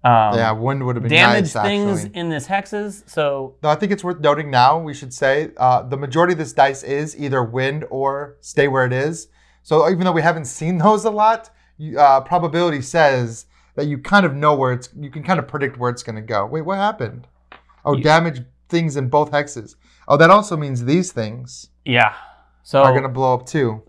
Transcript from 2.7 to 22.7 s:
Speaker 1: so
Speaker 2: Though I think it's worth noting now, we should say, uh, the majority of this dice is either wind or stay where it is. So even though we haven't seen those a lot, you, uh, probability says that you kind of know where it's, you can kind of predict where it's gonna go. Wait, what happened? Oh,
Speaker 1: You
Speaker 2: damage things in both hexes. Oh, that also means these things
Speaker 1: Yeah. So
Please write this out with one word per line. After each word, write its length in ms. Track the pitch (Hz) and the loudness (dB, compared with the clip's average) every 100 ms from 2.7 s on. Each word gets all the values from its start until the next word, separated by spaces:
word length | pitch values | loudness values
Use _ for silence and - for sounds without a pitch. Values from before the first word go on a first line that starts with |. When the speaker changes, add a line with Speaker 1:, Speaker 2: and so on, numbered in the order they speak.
| 208 208 202 _ | -8 -8 -12 _
Speaker 1:
so 460 | - 147 139 131 _ | -4 -2 -4 -10 _
Speaker 2:
Though 80 | 156 | -2
I 40 | 151 | 0
think 140 | 208 | 0
it's 120 | 202 | -4
worth 160 | 175 175 | -6 -2
noting 300 | 147 147 147 | 0 0 0
now, 280 | 131 127 160 | 4 4 4
we 140 | 160 | -4
should 220 | 139 131 | -12 -16
say, 380 | - 135 139 156 - | -2 0 0 -2 0
uh, 240 | 127 123 | 2 2
the 140 | 123 135 | 0 -8
majority 360 | 139 139 175 | -4 0 2
of 40 | 175 | 0
this 140 | 143 | -4
dice 300 | - 139 135 | 2 2 2
is 360 | - 143 151 - | -6 -4 -6 -8
either 240 | 143 131 | -2 -2
wind 440 | 117 120 131 151 - | -2 -2 -4 -4 -8
or 480 | 135 139 139 143 - | -4 -4 -4 -10 -16
stay 260 | - - 143 | -8 0 0
where 160 | 135 | 2
it 80 | 127 | 0
is. 360 | 127 143 165 - _ _ _ | -2 -4 -6 -14 _ _ _
So 260 | _ 156 156 | _ 2 2
even 160 | 180 | 2
though 80 | 185 | 0
we 80 | 165 | 2
haven't 240 | 156 165 | 0 -2
seen 320 | 139 - 156 180 | -8 -8 -4 2
those 300 | 180 214 220 | 2 2 0
a 40 | |
lot, 380 | 208 214 226 - _ _ _ | 0 0 0 -6 _ _ _
you, 200 | 156 127 | -10 4
uh, 220 | 143 139 | 6 6
probability 600 | 165 180 165 160 175 143 | 2 -2 0 0 0 -2
says 640 | 123 165 147 131 120 113 - _ _ - | -4 2 4 4 -2 -8 -20 _ _ -6
that 100 | 147 | -6
you 100 | 139 | -6
kind 300 | 131 202 180 | 2 2 2
of 80 | |
know 200 | 139 151 | 0 0
where 200 | 147 131 | 2 0
it's, 160 | 127 - | -2 -8
you 160 | - 143 | -16 -16
can 120 | 160 | -12
kind 160 | 147 185 | -4 -4
of 80 | 123 | -4
predict 300 | 147 135 127 | -6 -6 -4
where 100 | 123 | -6
it's 120 | 120 | -6
gonna 180 | - 110 | -10 -14
go. 240 | 107 110 | -6 -4
Wait, 160 | 101 156 156 | -4 -6 -6
what 100 | 196 | -2
happened? 500 | 202 214 110 123 123 _ _ - _ _ | -4 -4 -10 -10 -20 _ _ -20 _ _
Oh, 120 | 143 139 | -2 0
Speaker 1:
You 60 | |
Speaker 2:
damage 380 | 151 156 170 127 - _ _ | 4 4 2 -6 -14 _ _
things 300 | 170 165 139 | -2 -2 -4
in 100 | 127 | 0
both 220 | 147 147 | 0 0
hexes. 440 | 147 143 - 104 _ _ _ - | -2 -4 -12 -18 _ _ _ 0
Oh, 120 | 143 | 4
that 100 | 165 | 6
also 260 | 202 208 | 6 4
means 300 | 165 143 127 | -6 -6 -6
these 280 | 120 165 180 | 0 0 0
things 580 | - 107 117 123 - - _ - | -6 -10 -10 -18 -20 -20 _ -2
Speaker 1:
Yeah. 260 | 120 110 - - _ _ _ | 2 2 0 -20 _ _ _
So 200 | _ | _